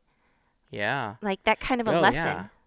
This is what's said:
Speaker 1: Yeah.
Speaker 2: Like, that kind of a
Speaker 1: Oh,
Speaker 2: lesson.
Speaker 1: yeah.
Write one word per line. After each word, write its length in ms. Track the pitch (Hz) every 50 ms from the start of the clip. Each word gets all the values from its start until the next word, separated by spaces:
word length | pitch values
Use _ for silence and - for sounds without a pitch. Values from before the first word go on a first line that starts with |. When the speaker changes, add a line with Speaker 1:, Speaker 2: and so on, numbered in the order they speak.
| _ _ _ _ _ _ _ _ _ _ _ _ _ _
Speaker 1:
Yeah. 460 | - 104 101 107 131 139 120 104 104 -
Speaker 2:
Like, 220 | - 208 190 - -
that 140 | 220 220 -
kind 200 | - - 269 240
of 60 | 233 220
a 100 | - 170
Speaker 1:
Oh, 40 |
Speaker 2:
lesson. 140 | 170 196 -
Speaker 1:
yeah. 300 | 151 - - - - 190 214 - _ _